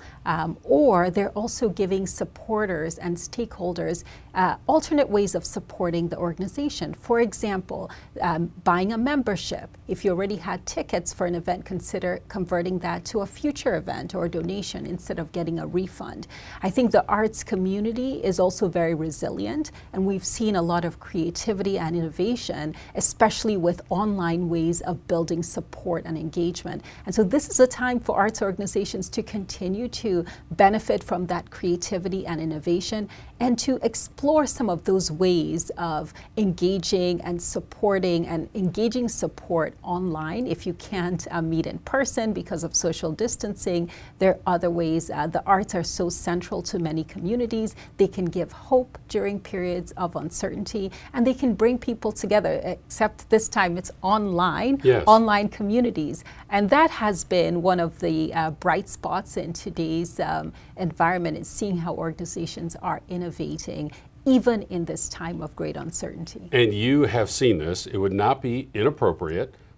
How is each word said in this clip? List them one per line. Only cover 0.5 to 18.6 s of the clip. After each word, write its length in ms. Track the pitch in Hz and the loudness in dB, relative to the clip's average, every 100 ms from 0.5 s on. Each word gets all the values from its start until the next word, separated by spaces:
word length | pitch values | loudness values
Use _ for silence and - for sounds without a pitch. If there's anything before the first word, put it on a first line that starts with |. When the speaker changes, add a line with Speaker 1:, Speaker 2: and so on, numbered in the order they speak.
| - | -4
Speaker 1:
or 480 | - 277 277 180 180 | 2 6 8 6 4
they're 180 | 185 196 | 2 0
also 400 | 208 208 - 220 | -2 -4 -2 -2
giving 380 | 170 185 190 185 | 0 0 0 -2
supporters 920 | - - - - 214 208 156 165 165 | -4 -8 -8 -2 0 0 -2 -4 -6
and 180 | 175 170 | -4 -4
stakeholders, 880 | - - 220 - 180 170 165 170 - - - | -6 -8 -8 -4 -4 -2 -2 -4 -8 -20 -6
uh, 220 | - 185 - - | 0 0 0 2
alternate 420 | 311 - 294 262 | 2 4 2 4
ways 280 | 208 196 170 | 4 2 0
of 100 | - | -4
supporting 640 | 208 - - 175 170 170 | -8 -8 -4 0 0 -2
the 80 | 156 | -2
organization. 760 | 175 165 202 - 294 - 151 151 | -4 -2 -6 -4 -4 -4 -8 -6
For 240 | - 233 | 2 4
example, 720 | 233 - 214 190 185 - - - - - | 4 0 -2 -4 -4 -10 -10 -14 -16 -2
um, 300 | 175 160 170 - | 0 0 -2 0
buying 280 | 190 175 196 | 4 4 4
a 60 | 226 | 0
membership. 800 | 254 294 226 185 - - - - - | 2 2 0 -2 -4 -8 -10 -16 -8
If 160 | 185 | -2
you 80 | 196 | 0
already 260 | 180 196 202 | 0 0 -4
had 240 | 202 180 - | -4 -6 -6
tickets 480 | - - 180 - | -6 -2 -4 -4
for 140 | - 175 | -2 -2
an 80 | 175 | -2
event, 300 | 175 180 - | -2 -4 -4
consider 540 | 180 - 185 180 180 - | -8 -4 -4 -2 -4 -6
converting 500 | - 175 175 180 185 | -6 -2 0 0 -2
that 240 | 170 170 | -4 -6
to 160 | - 214 | -4 -4
a 60 | 196 | -4
future 500 | - 294 285 262 165 | -4 -4 -2 -2 -2
event 400 | - 120 147 185 | -2 -6 -6 -4
or 120 | 170 | -2
donation 600 | 170 170 202 - 170 147 | -2 -4 -4 -6 -8 -6
instead 320 | 180 - 175 | -8 -6 -8
of 120 | 151 | -6
getting 280 | 175 165 165 | -4 -4 -4
a 80 | 156 | -2
refund. 580 | 175 185 - - - - - - - | -2 -4 -8 -12 -12 -14 -16 -16 -6
I 60 | 190 | -2
think 200 | 254 240 | 2 6
the 140 | 202 - | 6 4
arts 360 | 208 220 - | 2 2 -2
community 800 | - 190 190 196 220 233 262 262 | -4 0 0 0 -2 -2 -4 -2
is 160 | 196 185 | 0 4
also 300 | 180 185 | 2 2